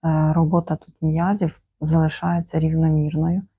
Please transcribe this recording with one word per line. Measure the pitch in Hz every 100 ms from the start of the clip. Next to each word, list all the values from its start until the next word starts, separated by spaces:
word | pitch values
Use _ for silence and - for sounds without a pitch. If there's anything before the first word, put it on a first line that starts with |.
| 165
е, | 156 156
робота | 160 156 170 170 156
тут | - _
м'язів | 160 160 180 202 170 - _ _
залишається | 156 160 160 - 175 170 170 165
рівномірною | 156 160 160 156 151 156 160 180 196